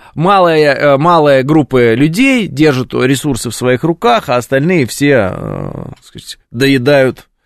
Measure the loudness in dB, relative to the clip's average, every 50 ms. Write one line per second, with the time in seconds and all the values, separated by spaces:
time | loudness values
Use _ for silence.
0 | -6 -12 _ -2 0 2 2 2 2 2 2 2 2 2 0 0 2 2 2 2
1 | 2 2 2 2 4 4 2 2 2 2 2 2 2 2 2 2 2 2 2 2
2 | 0 0 0 0 2 2 2 0 -2 -4 -2 0 2 2 2 0 -4 -6 -4 -4
3 | -2 -2 -2 -2 -2 -4 -4 -4 -6 -8 -8 -4 -2 0 0 0 0 -2 -4 -2
4 | 0 0 0 0 -2 -2 -4 -4 -2 -2 -2 -2 0 0 0 0 0 -2 -2 -2
5 | 0 2 2 2 0 -2 -4 -8 -10 -10 -10 -10 -10 -10 -12 -12 -14 -16 -18 -20
6 | _ -20 -20 -20 -20 -18 -20 -20 _ _ -6 -2 0 0 0 0 0 2 2 2
7 | 2 0 -2 -6 -12 _ _ _ _